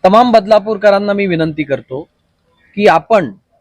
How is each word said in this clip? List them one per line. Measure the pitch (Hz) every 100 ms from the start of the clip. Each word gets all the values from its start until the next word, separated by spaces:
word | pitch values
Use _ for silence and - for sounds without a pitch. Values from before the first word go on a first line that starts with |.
| 185
तमाम | 214 247
बदलापूरकरांना | 226 196 214 202 208 208 196 208
मी | 202 196
विनंती | 170 160 156
करतो | 143 131 117 131 170 _ _ _ _ _ _ 196
की | 208
आपण | 165 - 220 143 95 _ _